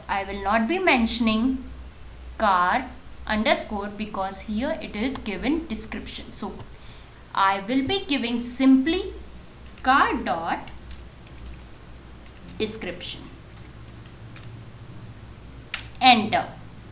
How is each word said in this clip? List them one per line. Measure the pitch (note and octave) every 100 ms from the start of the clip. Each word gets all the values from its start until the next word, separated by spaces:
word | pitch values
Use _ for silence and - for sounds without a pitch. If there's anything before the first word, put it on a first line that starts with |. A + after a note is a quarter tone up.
| -
I | G3 G3
will | G3+
not | G3 A3+ A3
be | F4+
mentioning | F4+ C4 A3+ - A3+ G#3+ B3+ C4 - - - - - - - -
car | G#3+ F#3 F3+ A#3 C4 - - - -
underscore | G#3+ A#3+ E4+ - G#3 G3+
because | G3+ G#3 G#3 F#3+ F#3+
here | - G#3+ C#4+ D#4+
it | G#3+
is | G#3 B3 C4+
given | - F#3 G#3+ D#4+ -
description. | G#3+ - G#3+ - - -
So | - G3+ - - - - - - - -
I | - G3 G3
will | F#3+ C4+ C4+
be | G4
giving | - C#4 A#3 A#3+
simply | - - C4+ C4 D#4 F#4 G#4+ - - - - - - -
car | C4 C#4 G#4+ D4
dot | G3+ E3 E3+ C4 - - - - - - - - - - - - - - - - - - F3 F3
description. | G#3+ - F3+ E3+ - - - - - - - - - - - - - - - - - - - - - - - - - - - - - -
Enter. | B3+ A#3 G#3 E3+ - - - - -